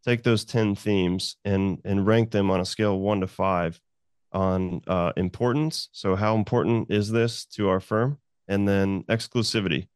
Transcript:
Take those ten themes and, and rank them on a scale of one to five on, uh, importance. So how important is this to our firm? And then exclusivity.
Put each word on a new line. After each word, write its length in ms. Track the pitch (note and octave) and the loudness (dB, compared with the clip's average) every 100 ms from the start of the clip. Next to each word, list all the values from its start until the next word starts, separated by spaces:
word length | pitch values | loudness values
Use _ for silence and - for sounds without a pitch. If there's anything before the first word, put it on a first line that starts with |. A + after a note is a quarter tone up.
Take 180 | - A#2+ | 0 0
those 220 | A#2+ A2 | 2 2
ten 320 | - A#2+ A2 G2+ | 2 0 0 0
themes 600 | G#2+ G2+ F#2 F#2 - - | 0 2 2 0 -4 -8
and, 360 | G2+ G2 G2 F2+ | -2 0 0 -2
and 220 | F#2+ G2 G2 | -2 0 4
rank 240 | A2+ A2+ | 2 2
them 200 | G#2+ G2 | 2 2
on 100 | F#2 | 0
a 40 | |
scale 300 | F#2 - G#2+ | -2 -2 0
of 60 | F#2+ | 0
one 200 | G2 G#2 | 0 -2
to 60 | F#2 | -2
five 540 | - F#2+ F2+ E2+ E2+ _ _ _ _ _ | -2 0 0 -2 -6 _ _ _ _ _
on, 520 | F#2+ F#2+ F#2 F#2 F2 - | -2 0 0 -2 -6 -2
uh, 260 | F#2 F2 - | 0 0 -2
importance. 720 | F#2 - B2 C3+ D#3 - - | -4 0 0 0 -2 -4 -12
So 220 | - G2+ | -6 -2
how 220 | F#2+ G#2+ A2 | 0 2 0
important 540 | G#2 A#2+ E2 A#2 - | 0 0 2 0 0
is 200 | G#2 G#2 | -2 0
this 360 | A2+ A#2 A2+ - | 0 0 -4 -14
to 220 | - G2+ | -2 0
our 100 | F#2+ | 0
firm? 380 | - A2 B2 D3 _ _ - | 0 0 0 -4 _ _ -4
And 220 | G2+ G2+ | 0 2
then 340 | G2 G2 F#2+ | 2 2 -2
exclusivity. 840 | - A2+ - B2 G#2+ A2+ F#2+ D2+ F#2 | -2 -4 -2 -2 -2 -2 -2 -2 -6